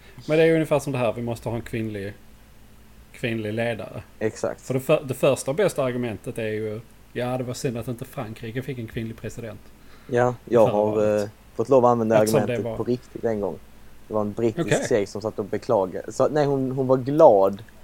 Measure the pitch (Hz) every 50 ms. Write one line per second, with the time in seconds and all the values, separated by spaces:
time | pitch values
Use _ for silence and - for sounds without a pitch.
0 | - - - - 123 - 151 160 160 165 165 160 156 147 156 139 - 143 135 127
1 | 123 110 104 120 120 117 113 - - 120 113 117 - - - 113 113 110 107 101
2 | 98 101 107 - - - - - - - - - - - - - - - - -
3 | - - - - - 120 113 113 107 107 107 113 117 117 117 101 98 - - -
4 | - - - - 110 110 - - - 95 - - - - 127 131 131 - 156 -
5 | - 131 131 - - 147 127 - - - - 165 208 165 - - 135 127 120 123
6 | 120 120 104 95 - 131 113 - 113 107 107 107 110 107 107 113 117 - - -
7 | - - - 120 120 123 127 127 127 123 123 - - 135 113 120 113 131 120 -
8 | - - - - 120 107 110 - 123 110 107 131 127 147 135 123 110 107 - 123
9 | 113 113 110 - - 107 - 120 113 110 101 - - - - - - - - -
10 | - - 123 120 123 123 123 - - - 110 117 110 104 104 104 107 107 107 107
11 | 104 107 104 104 101 104 - - - - - - 113 120 139 131 120 120 120 117
12 | 113 110 113 107 110 107 113 - 104 107 120 113 113 117 110 113 113 117 123 123
13 | - - - 117 113 117 110 104 101 92 73 - - - - - - - - -
14 | - - 107 107 104 104 101 113 117 117 110 175 165 104 160 240 269 - 131 107
15 | 101 - - 104 101 107 - - 107 92 - 101 - - 120 101 95 92 82 95
16 | - - - - 131 - 139 151 143 139 143 135 131 127 131 139 135 127 131 135
17 | 123 135 143 156 160 143 110 98 95 98 101 95 - - - -